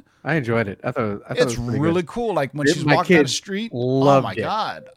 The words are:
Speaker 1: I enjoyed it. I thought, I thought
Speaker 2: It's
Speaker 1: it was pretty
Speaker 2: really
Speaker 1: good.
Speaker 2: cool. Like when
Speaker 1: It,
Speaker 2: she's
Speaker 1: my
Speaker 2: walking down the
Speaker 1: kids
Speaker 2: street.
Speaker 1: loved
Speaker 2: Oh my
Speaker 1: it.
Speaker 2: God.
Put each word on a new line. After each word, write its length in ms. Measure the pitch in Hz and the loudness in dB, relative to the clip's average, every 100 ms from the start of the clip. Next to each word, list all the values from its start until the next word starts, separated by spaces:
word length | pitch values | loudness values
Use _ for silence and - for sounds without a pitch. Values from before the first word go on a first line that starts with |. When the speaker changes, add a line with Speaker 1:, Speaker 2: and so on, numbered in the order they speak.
| - _ | -20 _
Speaker 1:
I 120 | - 160 | -4 -2
enjoyed 320 | 117 117 101 | 0 0 -2
it. 100 | 92 | -4
I 80 | 127 | -6
thought, 300 | 127 107 101 - | -2 -4 -4 -4
I 60 | |
thought 40 | 120 | 0
Speaker 2:
It's 160 | 135 | 0
Speaker 1:
it 40 | 117 | 0
was 80 | 120 | -2
pretty 140 | 117 | 0
Speaker 2:
really 220 | 160 175 | 0 0
Speaker 1:
good. 40 | - | -2
Speaker 2:
cool. 280 | 233 226 | -4 -2
Like 180 | 160 139 | -2 -4
when 160 | 147 143 | -2 0
Speaker 1:
It, 60 | |
Speaker 2:
she's 100 | 156 | 2
Speaker 1:
my 100 | 147 | 2
Speaker 2:
walking 220 | 147 175 170 | 2 4 4
down 80 | |
the 0 | |
Speaker 1:
kids 120 | 131 - | 4 -2
Speaker 2:
street. 360 | - 196 226 | -6 -8 -6
Speaker 1:
loved 500 | 120 127 135 139 139 | -4 0 2 6 4
Speaker 2:
Oh 40 | 107 | 2
my 60 | |
Speaker 1:
it. 40 | 95 | -4
Speaker 2:
God. 500 | 151 214 160 78 - | -4 -4 -6 -8 -14